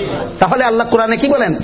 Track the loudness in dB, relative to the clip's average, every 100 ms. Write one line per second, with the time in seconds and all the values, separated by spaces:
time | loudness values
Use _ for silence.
0 | -6 -6 -8 -2 0 2 2 0 2 0
1 | 2 0 2 2 0 -2